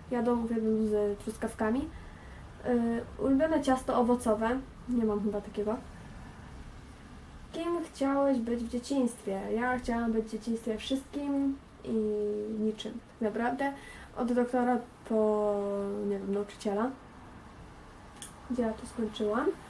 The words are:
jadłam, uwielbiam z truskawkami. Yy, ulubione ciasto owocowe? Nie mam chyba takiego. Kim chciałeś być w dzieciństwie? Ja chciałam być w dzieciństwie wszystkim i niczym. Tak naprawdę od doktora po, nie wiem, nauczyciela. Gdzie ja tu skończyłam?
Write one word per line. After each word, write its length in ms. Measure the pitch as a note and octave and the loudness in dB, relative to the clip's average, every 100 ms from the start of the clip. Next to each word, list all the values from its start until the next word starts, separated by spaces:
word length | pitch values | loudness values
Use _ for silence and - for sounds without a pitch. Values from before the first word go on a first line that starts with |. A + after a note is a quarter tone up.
| - | -4
jadłam, 340 | A#3+ A#3 A#3+ A3+ | 0 2 2 2
uwielbiam 420 | A3+ A3 A3 A3 | 2 2 4 4
z 320 | G#3 G#3 G3+ | 4 2 0
truskawkami. 720 | - - A3 - A3 B3+ D#4 - - - - - - - - | -6 -4 -4 0 2 2 0 -8 -14 -14 -16 -16 -16 -8 0
Yy, 600 | A#3+ A#3 A#3 - - C4+ | 2 2 0 -4 -2 4
ulubione 360 | C4+ D#4+ D#4 | 6 6 4
ciasto 380 | C#4 B3+ - B3 | 4 4 4 4
owocowe? 600 | A#3 B3 A3+ G#3+ A3+ C4 - - - | 4 4 4 4 4 0 -4 -12 0
Nie 160 | A#3+ A3 | 2 4
mam 180 | G#3 | 2
chyba 180 | G3+ G#3 | 2 -2
takiego. 360 | G#3 G#3+ G3+ B3+ - - - - - - - - - - - - - - - - - | -4 -2 0 -2 -4 -14 -14 -14 -14 -14 -16 -14 -14 -14 -16 -18 -16 -16 -16 -16 -12
Kim 300 | E4 E4+ E4+ D#4+ | -6 -2 -2 -2
chciałeś 460 | - C4+ C#4 C#4 B3 | 0 2 6 6 4
być 240 | A3+ A#3+ | 2 -2
w 60 | A#3 | -2
dzieciństwie? 720 | A#3+ - C#4 A#3 - G3+ F#3+ G3+ | -4 0 2 2 0 -4 -4 0
Ja 240 | A3 B3 B3 | 0 2 0
chciałam 320 | B3 A#3 A#3 | 0 0 2
być 140 | A3 G#3+ | 2 0
w 60 | |
dzieciństwie 460 | A3 A#3+ A3+ A3+ G#3+ | -4 -2 -2 -2 -4
wszystkim 800 | - C4+ - C#4+ C#4+ C#4 C#4 C4+ - - | -2 -2 -2 -4 0 2 2 -2 -10 -12
i 100 | - A3 G#3+ G#3 G#3 G#3 G#3+ A3 | -2 0 2 0 0 -2 -2 0
niczym. 320 | G#3+ G#3+ G#3+ | 0 0 -6
Tak 280 | A#3 - - | -10 -12 -2
naprawdę 520 | G#3+ A3+ A#3 C4+ C#4 C#4 - - - - | -2 0 0 0 -2 -4 -14 -16 -12 -4
od 160 | A#3+ | 2
doktora 460 | B3 B3 B3+ B3 B3 - - - | 2 4 4 4 2 0 -14 0
po, 460 | A3 G#3+ G#3+ G#3 G3+ G3+ G3+ G3+ G#3 G3+ | 4 4 4 4 2 0 0 -2 -2 -2
nie 120 | G3 | -2
wiem, 140 | G3 | 0
nauczyciela. 580 | G3+ G3+ - G#3 G3+ B3 C4+ - - - - - - - - - - - - - - - | -2 -2 -4 0 2 0 -2 -14 -18 -18 -18 -18 -16 -18 -18 -18 -18 -18 -16 -16 -14 -6
Gdzie 120 | B3 | 0
ja 100 | A3+ | 0
tu 120 | G#3+ - | -2 -8
skończyłam? 640 | - G#3+ - G#3 A3+ D#4 - | -4 -4 0 0 2 2 0